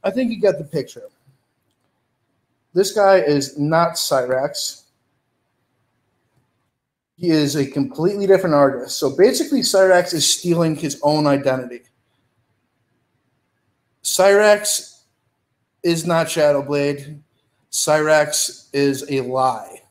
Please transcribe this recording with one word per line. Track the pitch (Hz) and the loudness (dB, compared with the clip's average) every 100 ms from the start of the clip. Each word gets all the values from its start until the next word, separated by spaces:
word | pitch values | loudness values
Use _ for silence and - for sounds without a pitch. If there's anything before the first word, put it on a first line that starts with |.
| 196 | -4
I | |
think | 214 247 | -4 -4
you | 220 | 0
get | 196 156 | 0 0
the | |
picture. | 151 156 - 120 104 _ _ _ _ _ _ _ _ _ _ _ _ _ _ _ _ | -6 -8 -8 -14 -20 _ _ _ _ _ _ _ _ _ _ _ _ _ _ _ _
This | 175 196 | -2 -2
guy | 214 196 190 | 2 4 4
is | 143 147 135 147 | 4 0 -2 -4
not | 147 160 170 - | 0 2 0 -2
Cyrax. | - 139 123 127 147 - - - _ _ _ _ _ _ _ _ _ _ _ _ _ _ _ _ _ _ _ _ _ _ _ _ | -2 -2 0 -4 -4 -8 -12 -12 _ _ _ _ _ _ _ _ _ _ _ _ _ _ _ _ _ _ _ _ _ _ _ _
He | 175 | 0
is | 156 143 147 | 0 0 -2
a | 135 | -4
completely | 143 139 - 170 202 196 | -4 -6 -2 -2 -2 2
different | 190 175 147 | 4 4 4
artist. | 139 123 123 - | 2 0 -8 -4
So | 143 | -4
basically, | 139 208 254 294 269 | 2 2 2 -2 -2
Cyrax | - 196 190 180 175 | 0 2 4 4 2
is | 170 143 | -2 -2
stealing | - 180 170 165 147 | -2 -2 0 0 -2
his | 156 143 | -6 -4
own | 147 151 151 | -2 0 2
identity. | 143 135 131 120 120 _ _ _ _ _ _ _ _ _ _ _ _ _ _ _ _ _ _ _ _ _ _ | 0 0 -4 -6 -16 _ _ _ _ _ _ _ _ _ _ _ _ _ _ _ _ _ _ _ _ _ _
Cyrax | - - 190 202 208 208 - - - _ _ _ _ _ _ _ _ _ | -8 2 4 4 4 4 2 -6 -8 _ _ _ _ _ _ _ _ _
is | 175 165 160 | -4 -2 0
not | 165 160 | 0 0
Shadowblade. | 170 147 143 135 143 143 143 143 151 _ _ _ _ _ | 2 2 2 -2 -2 -2 -4 -10 -20 _ _ _ _ _
Cyrax | - - 151 151 156 147 - - - _ | -6 0 0 4 2 2 -2 -6 -10 _
is | 139 139 135 143 | -2 0 -2 -4
a | 135 | -6
lie. | 123 127 131 113 - - _ | -4 -2 -2 -2 -12 -20 _